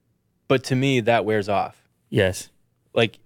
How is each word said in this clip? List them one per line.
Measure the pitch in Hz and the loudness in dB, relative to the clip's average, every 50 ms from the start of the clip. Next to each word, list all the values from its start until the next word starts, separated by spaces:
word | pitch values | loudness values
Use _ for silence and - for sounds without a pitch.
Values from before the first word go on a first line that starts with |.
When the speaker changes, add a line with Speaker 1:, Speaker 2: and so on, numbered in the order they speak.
| _ _ _ _ _ _ _ _ _ - | _ _ _ _ _ _ _ _ _ -2
Speaker 1:
But | 135 127 - | -2 -2 0
to | - 135 127 | -2 -2 0
me, | 135 139 135 123 | 0 0 0 0
that | 107 113 117 113 92 | 2 2 2 2 2
wears | 107 110 107 98 101 | 0 -2 -2 0 -2
off. | 101 98 90 - - _ _ _ _ _ _ - | -2 -2 -2 -4 -8 _ _ _ _ _ _ -6
Speaker 2:
Yes. | - 120 95 92 90 - - - _ _ _ _ _ _ _ _ - | 0 0 0 0 0 -4 -12 -16 _ _ _ _ _ _ _ _ -2
Speaker 1:
Like, | - 117 107 - - _ | 0 0 0 -2 -10 _